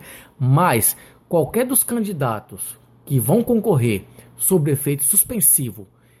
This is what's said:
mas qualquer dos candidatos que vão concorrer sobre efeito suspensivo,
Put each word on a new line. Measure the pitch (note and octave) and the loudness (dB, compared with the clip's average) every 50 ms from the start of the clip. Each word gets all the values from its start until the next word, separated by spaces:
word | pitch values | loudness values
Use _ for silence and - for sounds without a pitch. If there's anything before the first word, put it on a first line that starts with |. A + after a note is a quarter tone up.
| - - - - - - _ - | -6 -14 -20 -20 -20 -20 _ -2
mas | C#3 B2 C3+ D#3 F3+ F3 C3+ A#2 - - - - - - - _ _ - | 2 4 4 4 4 4 2 2 2 0 -2 -4 -10 -20 -20 _ _ -2
qualquer | - E3+ D#3 D#3 - A3 B3+ | 0 0 0 0 0 -2 -2
dos | B3 C4+ - - | 0 0 -2 -2
candidatos | - A#3 A#3+ G#3+ G3 G3+ D3 C#3 B2 A2 G#2 - - - F#2 - - - - _ _ _ _ _ | -2 -2 -4 -4 -4 -4 -4 -2 -2 -4 -4 -8 -12 -14 -14 -14 -14 -14 -16 _ _ _ _ _
que | - C#3+ C3 | -2 0 0
vão | G#2 G#2+ F3 A#3 A#3 | 2 2 2 2 2
concorrer | - A#3+ A3+ G3+ A#3 F#3+ C3 A#2 A#2+ G#2+ F#2 - - - - - - - - | 2 0 0 2 2 2 2 2 2 0 -2 -4 -8 -18 -20 -20 -20 -10 -6
sobre | - - F3+ F3+ D3 D#3+ | -2 0 2 2 2 2
efeito | C#3+ C3+ - C#3+ C#3+ C#3 - | 0 0 0 -2 -2 -2 -2
suspensivo, | - - G3+ - - B3+ A3 D#3+ - - - C#3 A#2 G2 - G2 - _ _ _ _ _ _ | 0 0 0 0 -2 -2 0 2 2 2 2 0 -4 -8 -10 -16 -20 _ _ _ _ _ _